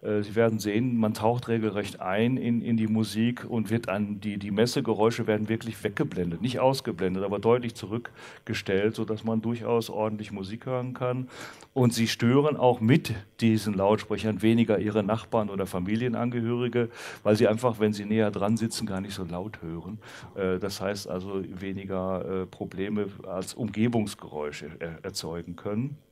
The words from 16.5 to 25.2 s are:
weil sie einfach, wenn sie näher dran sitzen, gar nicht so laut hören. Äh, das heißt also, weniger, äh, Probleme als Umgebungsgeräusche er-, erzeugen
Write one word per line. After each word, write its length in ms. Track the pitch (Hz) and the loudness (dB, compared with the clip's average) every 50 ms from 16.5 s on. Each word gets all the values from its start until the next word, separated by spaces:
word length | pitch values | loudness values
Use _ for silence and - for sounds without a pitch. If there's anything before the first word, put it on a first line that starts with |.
| 120 120 123 123 120 123 120 113 - - - - - - - | 0 0 -2 0 2 0 0 0 -2 -12 -14 -14 -14 -4 4
weil 140 | 104 107 | 4 6
sie 120 | 107 113 101 | 6 6 6
einfach, 320 | 107 113 117 127 110 98 | 4 4 2 0 2 4
wenn 140 | 107 107 107 | 2 2 2
sie 100 | 101 104 | 0 -2
näher 260 | 104 107 110 110 104 | 0 2 2 2 2
dran 280 | 101 98 98 101 113 113 | 2 0 0 2 2 2
sitzen, 280 | 110 113 - - 113 | 0 -2 -4 -4 -6
gar 140 | 107 98 95 | -4 -4 -4
nicht 140 | 98 101 98 | -4 -6 -8
so 100 | 98 95 | -8 -8
laut 380 | 85 87 87 92 110 104 - - | -6 -6 -6 -8 -8 -10 -10 -10
hören. 360 | 82 82 85 78 87 107 104 - - - - - - - | -8 -8 -8 -8 -10 -12 -12 -14 -16 -18 -18 -18 -14 -6
Äh, 240 | - 95 92 92 92 | -2 0 0 0 0
das 240 | 92 98 95 - 98 | -2 -4 -6 -4 -4
heißt 260 | 95 104 101 98 - | -4 -4 -4 -6 -6
also, 340 | 78 92 92 98 98 98 95 | -6 -6 -6 -4 -4 -4 -4
weniger, 1000 | - - 90 95 95 95 98 98 98 98 92 92 92 95 90 - 82 95 92 92 | -6 -8 -8 -8 -6 -6 -8 -6 -4 -4 -2 -2 -2 -2 -4 -4 -4 -4 -4 -4
äh, 40 | |
Probleme 600 | 87 - - 104 87 - 90 95 101 104 107 101 98 101 - - | -6 -8 -10 -10 -10 -6 -6 -4 -4 -2 -2 -4 -4 -6 -12 -12
als 280 | 95 92 92 92 - - | -8 -8 -6 -6 -8 -6
Umgebungsgeräusche 1120 | - 127 104 98 104 110 120 117 117 107 104 101 - - - - 76 73 73 73 - 78 73 80 - | -6 -6 -4 0 0 0 2 2 0 0 -2 -4 -12 -14 -12 -8 -6 -6 -6 -6 -8 -12 -14 -12 -10
er-, 240 | - 82 82 78 - | -10 -10 -10 -10 -12
erzeugen 540 | 98 92 - | -10 -8 -8